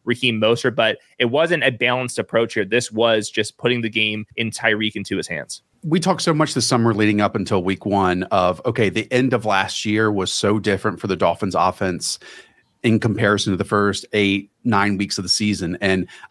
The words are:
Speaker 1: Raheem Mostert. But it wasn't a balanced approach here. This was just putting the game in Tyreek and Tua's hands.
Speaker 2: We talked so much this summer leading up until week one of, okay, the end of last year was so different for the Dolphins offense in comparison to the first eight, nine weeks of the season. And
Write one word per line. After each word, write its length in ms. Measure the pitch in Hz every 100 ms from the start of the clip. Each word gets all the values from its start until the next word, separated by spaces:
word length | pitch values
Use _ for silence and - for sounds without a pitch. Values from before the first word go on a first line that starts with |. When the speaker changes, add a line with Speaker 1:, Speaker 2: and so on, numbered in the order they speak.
Speaker 1:
Raheem 360 | - 120 127 110
Mostert. 360 | 110 117 131 113
But 220 | 110 - _ -
it 80 | 123
wasn't 380 | 139 165 170
a 60 | 127
balanced 500 | 117 123 127 123 -
approach 340 | 104 113 117
here. 100 | 113
This 280 | 95 117 -
was 360 | 110 117 110 101
just 300 | - 104 -
putting 240 | 120 123
the 80 | 117
game 360 | 110 107 107 107 -
in 160 | 113
Tyreek 420 | - 113 107 110
and 100 | 104
Tua's 220 | 98 98 -
hands. 340 | 82 64 - _ _
Speaker 2:
We 160 | 156 175
talked 240 | 165 175
so 100 | -
much 220 | 156 151
this 120 | 127 -
summer 280 | 123 117
leading 260 | 104 107 104
up 140 | 101
until 300 | 110 95 101
week 200 | 90 92
one 380 | 104 101 92 90
of, 380 | 92 95 90 87
okay, 240 | 123 113 104
the 240 | 90 -
end 200 | 123 127
of 100 | 120
last 400 | 107 98 95 -
year 260 | 110 107 110
was 220 | 101 92
so 280 | - 101 107
different 400 | 101 95 110 85
for 80 | 104
the 80 | 90
Dolphins 400 | 92 82 98 85
offense 640 | 92 - 95 90 - - - - - _ _ _
in 140 | 117 110
comparison 540 | 113 104 107 101 -
to 40 | 90
the 60 |
first 400 | 98 104 101 92 -
eight, 380 | 107 101 98 98 _
nine 320 | 123 104 101 98
weeks 200 | 101 -
of 60 |
the 60 | 90
season. 500 | - 107 92 90 90
And 280 | 98 95 87 - -